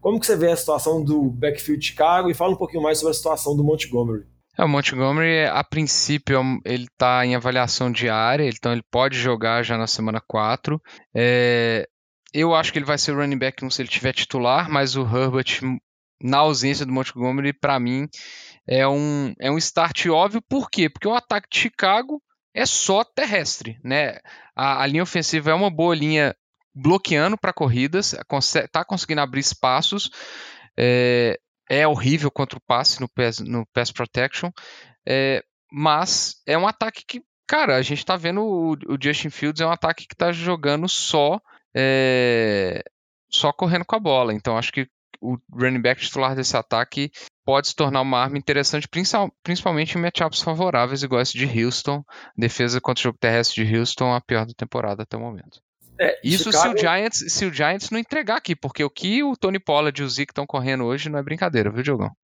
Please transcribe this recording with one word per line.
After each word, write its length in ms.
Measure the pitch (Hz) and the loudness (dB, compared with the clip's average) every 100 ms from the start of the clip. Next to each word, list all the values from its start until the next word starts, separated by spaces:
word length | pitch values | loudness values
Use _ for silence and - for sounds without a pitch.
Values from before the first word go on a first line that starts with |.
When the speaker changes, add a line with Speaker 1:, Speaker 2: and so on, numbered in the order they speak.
Speaker 1:
Como 160 | - 220 | 2 0
que 60 | - | 2
você 100 | 196 | 2
vê 140 | 170 | 4
a 60 | 170 | 2
situação 480 | - 147 156 160 | 0 0 2 0
do 200 | 147 151 135 | 2 2 2
backfield 500 | 120 151 147 - 147 | 0 -2 -2 -2 -2
de 80 | - | -2
Chicago? 440 | - 156 180 180 | 2 4 4 2
E 20 | |
fala 200 | 147 175 | 0 0
um 40 | 185 | 0
pouquinho 240 | 185 170 | -2 -2
mais 160 | 151 156 | 0 2
sobre 140 | 160 | 0
a 20 | |
situação 420 | 156 165 160 143 147 | 0 -2 -2 0 2
do 80 | |
Montgomery. 640 | 147 151 - 120 117 110 101 _ _ - | 2 2 0 -2 0 -2 -8 _ _ -4
Speaker 2:
É, 60 | |
o 40 | 160 | 0
Montgomery, 800 | 143 139 127 131 147 165 165 151 | 0 -2 -2 0 0 0 0 0
a 160 | 98 | -2
princípio, 800 | - 151 147 - - 147 - 135 131 127 - | -4 -4 -2 -2 -2 -2 0 0 0 -4 -4
ele 220 | 123 123 _ | -6 -6 _
tá 260 | 127 123 | 2 2
em 120 | 123 123 | 2 0
avaliação 560 | 120 127 123 - 127 | 0 0 0 0 0
diária, 580 | 113 120 110 113 139 147 | 0 0 0 2 2 0
então 220 | 110 120 | -2 -2
ele 100 | 120 - | -4 -2
pode 300 | 120 131 131 | 0 0 0
jogar 420 | 123 117 113 117 | 0 0 0 0
já 160 | 117 117 | 0 -2
na 80 | 113 | -2
semana 340 | - 110 110 _ | -2 -2 -4 _
quatro. 560 | 110 107 127 - 156 - - _ | -2 0 -2 -2 -4 -6 -20 _
É, 760 | 110 120 123 120 120 117 113 - _ _ _ _ | 0 2 4 4 2 2 0 -4 _ _ _ _
eu 220 | 143 165 160 | 0 2 4
acho 160 | 160 | 2
que 80 | 156 | -2
ele 60 | 139 | -2
vai 120 | 147 | -2
ser 140 | - | 0
running 260 | 143 143 139 | 0 0 0
back 260 | 131 - | -2 -4
um 60 | 131 | -6
se 120 | - | -6
ele 80 | 123 | -4
tiver 240 | - 127 | -2 -2
titular, 580 | 127 - 135 120 139 175 | -2 -4 0 2 2 2
mas 240 | 147 139 131 | 0 0 0
o 60 | |
Herbert, 580 | 123 120 131 131 127 - 131 127 _ _ _ _ | 0 0 0 0 -2 -4 -4 -6 _ _ _ _
na 200 | 123 139 | 0 4
ausência 460 | 156 143 131 139 139 | 4 4 0 -2 -2
do 80 | |
Montgomery, 600 | 131 131 123 123 135 139 | -2 -4 -4 -2 0 -2
pra 240 | 139 143 139 | -2 0 0
mim, 300 | 120 127 147 - - - - - - | 0 -2 -6 -10 -18 -18 -20 -18 -2
é 220 | 131 135 | 2 2
um, 460 | 143 147 147 139 - | 2 0 -2 -4 -4
é 140 | 135 | -2
um 60 | 151 | -2
start 480 | 160 - 165 - 170 | -2 0 0 0 0
óbvio. 340 | 160 196 220 - | 2 2 -2 -4
Por 220 | 269 247 | -4 -2
quê? 180 | - 160 | 0 0
Porque 180 | - 202 | 0 -2
o 60 | |
ataque 360 | 240 - 208 - | -2 -2 -4 -2
de 80 | - | -2
Chicago 640 | 226 - 190 208 262 294 _ _ _ - | -2 0 2 2 0 -10 _ _ _ -4
é 100 | 127 | -2
só 380 | - - 196 | 0 2 2
terrestre, 720 | 240 - 277 202 147 - 113 113 | 0 -2 -2 0 -2 -6 -10 -12
né? 340 | 123 139 143 - - - - - | -2 0 0 -4 -18 -20 -14 -4
A, 260 | 135 131 | -2 2
a 60 | 139 | 0
linha 160 | 151 | 0
ofensiva 480 | 180 175 156 160 151 | 0 -2 -2 -2 2
é 20 | |
uma 160 | 160 196 | 2 2
boa 240 | 156 175 | 2 2
linha 400 | 170 147 156 143 - _ _ _ 139 | 2 2 2 2 -2 _ _ _ 0
bloqueando 640 | 139 190 - 151 165 214 | 4 4 4 2 2 0
pra 140 | 190 | -2
corridas, 640 | - 143 120 139 180 202 - - | 0 0 2 2 0 -2 -6 -4
conse-, 400 | 139 - 156 139 | -2 0 -2 -2
tá 180 | 160 170 | -4 -4
conseguindo 340 | 196 - 151 | -6 -2 -2
abrir 200 | 143 135 | 0 -2
espaços, 720 | 135 - 131 127 - 151 - - - - - - - - | -2 0 2 2 0 -2 -6 -10 -18 -16 -18 -20 -16 0
é, 600 | 123 123 123 123 117 - _ _ _ | 4 4 4 4 2 0 _ _ _
é 180 | 135 151 | 2 4
horrível 420 | 139 120 156 147 | 4 2 2 0
contra 260 | - 135 127 | -2 -4 -6
o 40 | |
passe 400 | _ 120 139 - | _ 0 2 0
no 80 | 127 | -4
pass, 300 | - 120 113 | 0 -2 -2
no 260 | 110 120 113 | -4 -4 -2
pass 180 | - 120 | -2 -2
protection, 580 | - 120 - 127 - 175 - - - - _ - | -4 -6 -2 -2 -2 -8 -10 -20 -20 -20 _ -2
é, 380 | 131 135 135 - _ _ | 0 2 0 -4 _ _
mas 640 | 143 156 151 185 - - - - | -2 2 2 2 -2 -4 -8 -2
é 120 | 156 | 0
um 100 | 190 | 0
ataque 360 | - 220 - - | -2 -6 -6 -14
que, 160 | 247 _ _ - | -14 _ _ -2
cara, 280 | 302 277 131 | 0 4 2
a 60 | |
gente 240 | 127 143 - | 0 -4 -2
tá 100 | 185 | -2
vendo 260 | 165 190 | -2 -2
o, 320 | 220 185 165 | -2 0 0
o 240 | 147 - 139 | -2 -4 -2
Justin 280 | 139 147 156 | -2 -2 -4
Fields 320 | - 147 156 | -4 -4 0
é 40 | 160 | -2
um 60 | |
ataque 360 | 165 160 165 - | 0 -2 -4 -8
que 80 | - | -2
tá 160 | 175 | -2
jogando 560 | 170 170 175 143 147 180 | 0 -2 -2 0 0 0
só, 520 | - - 160 143 196 _ - _ - | -2 0 2 4 2 _ -20 _ 0
é, 1080 | 131 135 131 127 123 117 110 101 92 - - _ _ _ _ | 2 4 4 4 4 4 2 2 0 -4 -10 _ _ _ _
só 220 | - 151 | 0 0
correndo 320 | - 180 175 | 0 0 0
com 120 | 180 220 | 0 -2
a 40 | |
bola. 340 | 190 131 123 | 2 4 2
Então 240 | 107 123 113 | 0 -2 -2
acho 140 | 120 | -2
que 160 | - 131 _ _ - | -4 -6 _ _ -12
o 180 | 123 123 _ | -6 -6 _
running 300 | 120 127 131 | -2 0 2
back 180 | 120 131 | 2 0
titular 340 | - 139 131 | -2 -2 0
desse 220 | 135 127 127 | 0 0 -2
ataque 560 | - 113 120 - 143 - - _ | 0 0 0 -4 -6 -8 -20 _
pode 240 | - 135 139 | 0 2 2
se 60 | - | 0
tornar 240 | 147 135 | 2 2
uma 200 | 131 127 | 2 2
arma 180 | 131 139 | 0 -2
interessante, 500 | 135 143 135 151 - | 0 0 2 -2 -4
principal-, 460 | 165 190 226 196 _ | -4 0 0 0 _
principalmente 540 | - 175 185 156 160 175 | -6 -2 0 0 -2 -2
em 40 | |
matchups 400 | 170 - 160 - | -2 0 -2 0
favoráveis, 640 | - 160 185 135 123 135 | -2 0 2 2 2 0
igual 160 | 139 127 | 0 0
esse 180 | 131 120 | 0 -2
de 280 | 131 113 117 | -2 0 0
Houston. 400 | 123 - 143 143 - - - | 0 -4 -4 -6 -20 -16 -2
Defesa 420 | 117 - 120 123 | 0 2 0 0
contra 220 | - 123 | -2 0
o 20 | |
jogo 140 | 127 113 | -2 0
terrestre 460 | 117 117 117 - 107 | 2 2 0 0 0
de 100 | 113 | 2
Houston, 380 | 117 - 127 | 0 0 0
a 80 | 123 | 0
pior 240 | - 117 110 | 0 -2 -2
da 80 | |
temporada 500 | 117 117 123 107 101 | -8 -8 -4 -4 -6
até 140 | 110 113 | -8 -10
o 20 | |
momento. 400 | 117 104 - - _ _ _ - | -10 -12 -18 -20 _ _ _ 0
Speaker 1:
É, 180 | 175 - | 0 0
Speaker 2:
Isso 280 | 123 185 190 | 0 0 2
Speaker 1:
Chicago 180 | 151 180 | 4 4
Speaker 2:
se 60 | 214 | 4
o 20 | |
Giants, 480 | 190 180 220 - 170 | 2 2 0 -4 -4
se 180 | - 196 | -2 -2
o 80 | |
Giants 360 | 143 151 190 - | 0 0 0 -4
não 100 | 220 | -6
entregar 380 | 226 311 196 233 | -4 -6 -2 -4
aqui, 180 | - 165 | -2 -6
porque 280 | 139 - | -6 -4
o 60 | 143 | -4
que 320 | - 180 233 | -2 -2 0
o 140 | 285 254 | 0 0
Tony 240 | 190 196 | -2 -2
Pollard 420 | - 147 151 139 | 0 2 2 -2
e 40 | 139 | -6
o 40 | |
Zeke 240 | 117 139 | -4 -6
tão 120 | - 143 | -6 -4
correndo 400 | 139 131 131 120 | -4 -2 -2 -2
hoje 240 | 135 151 | -2 -4
não 100 | 147 | -6
é 40 | |
brincadeira, 460 | 143 160 185 131 104 | -6 -4 0 2 0
viu, 140 | 110 | -2
Diogão? 260 | 135 131 101 - | -2 -2 -2 -6